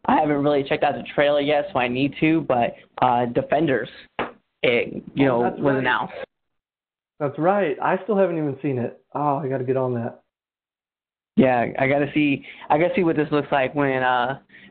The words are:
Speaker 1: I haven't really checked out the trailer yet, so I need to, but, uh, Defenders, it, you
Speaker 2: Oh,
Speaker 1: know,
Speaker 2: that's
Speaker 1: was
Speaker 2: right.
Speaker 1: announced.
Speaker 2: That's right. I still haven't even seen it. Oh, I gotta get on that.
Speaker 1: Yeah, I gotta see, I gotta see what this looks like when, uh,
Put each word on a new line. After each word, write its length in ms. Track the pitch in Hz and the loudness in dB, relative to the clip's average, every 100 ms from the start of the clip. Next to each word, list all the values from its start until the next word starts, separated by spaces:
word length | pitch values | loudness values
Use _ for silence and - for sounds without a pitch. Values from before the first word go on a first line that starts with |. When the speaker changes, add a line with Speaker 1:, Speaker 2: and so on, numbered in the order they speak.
| - | 0
Speaker 1:
I 100 | 135 | 2
haven't 260 | 151 143 | 2 0
really 200 | 143 143 139 | 2 0 0
checked 160 | 151 | 0
out 120 | 147 131 | 0 -2
the 80 | 107 - | -4 0
trailer 240 | 143 147 | 2 2
yet, 260 | 143 147 147 | 2 0 0
so 80 | 131 | -2
I 80 | 123 | -2
need 260 | 127 139 - | 0 -2 0
to, 220 | 156 160 | 2 2
but, 340 | 139 123 117 - - - | 2 0 0 -4 -16 0
uh, 240 | 127 120 123 | 2 2 0
Defenders, 640 | 120 - 143 160 120 120 - - - - - _ _ | -2 0 0 2 0 -4 -12 -14 -10 -10 -12 _ _
it, 400 | 135 120 92 - - 139 | 0 0 0 -6 -6 0
you 140 | 135 | 2
Speaker 2:
Oh, 100 | 120 | 2
Speaker 1:
know, 20 | |
Speaker 2:
that's 140 | 120 - | 0 0
Speaker 1:
was 140 | 139 | 0
Speaker 2:
right. 40 | 135 | 2
Speaker 1:
announced. 340 | 127 110 175 - - _ _ _ _ _ _ _ _ - | 0 0 -2 -10 -14 _ _ _ _ _ _ _ _ -6
Speaker 2:
That's 200 | 143 151 | -6 0
right. 380 | 165 202 170 127 | 2 2 0 -2
I 160 | 143 185 | -2 -2
still 140 | 208 202 | 0 0
haven't 200 | 185 165 | 2 0
even 200 | 151 131 | -4 -4
seen 160 | 147 123 | -4 -2
it. 240 | 117 - _ | -4 -8 _
Oh, 240 | 139 147 139 | -4 -2 -2
I 100 | 135 | -2
gotta 160 | 131 | -4
get 140 | 127 131 | -2 -2
on 160 | 127 120 | -2 -2
that. 260 | 120 - _ _ _ _ _ _ _ _ _ _ _ - | -6 -10 _ _ _ _ _ _ _ _ _ _ _ 2
Speaker 1:
Yeah, 280 | 127 123 110 - | 4 4 0 -2
I 80 | 135 | 0
gotta 240 | 143 143 | 0 0
see, 320 | 151 147 139 - - - | 0 0 0 -6 -14 0
I 80 | 151 | 2
gotta 160 | 175 175 | 2 2
see 80 | |
what 120 | 165 151 | 0 0
this 120 | 147 | 0
looks 160 | 147 139 | -2 0
like 220 | 143 131 | 0 0
when, 300 | 143 139 131 | 0 0 0
uh, 360 | 127 127 123 139 - - - | 0 0 0 -6 -14 -20 -2